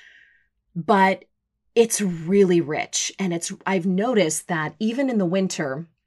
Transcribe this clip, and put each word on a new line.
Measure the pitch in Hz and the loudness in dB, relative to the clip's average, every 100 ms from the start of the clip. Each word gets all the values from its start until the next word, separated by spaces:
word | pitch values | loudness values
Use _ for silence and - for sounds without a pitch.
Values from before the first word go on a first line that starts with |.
| - - _ _ _ _ _ | -20 -20 _ _ _ _ _
but | 175 160 190 190 190 - _ _ _ _ | -8 0 4 4 0 -8 _ _ _ _
it's | 233 226 - | 2 2 2
really | 202 165 160 202 185 175 | -4 -4 0 4 6 4
rich. | 143 147 - - - - | 2 -4 -4 -6 -6 -4
And | 190 | -4
it's, | 170 - 196 | -4 -6 -8
I've | - 190 185 | -4 -2 0
noticed | 185 233 220 160 151 - | 0 2 2 2 -2 -4
that | 165 156 - | -4 -4 -4
even | 220 240 269 | -4 -2 -2
in | 220 | 0
the | 170 | 0
winter, | 196 190 - 147 135 165 _ | 0 -2 -4 -6 -6 -12 _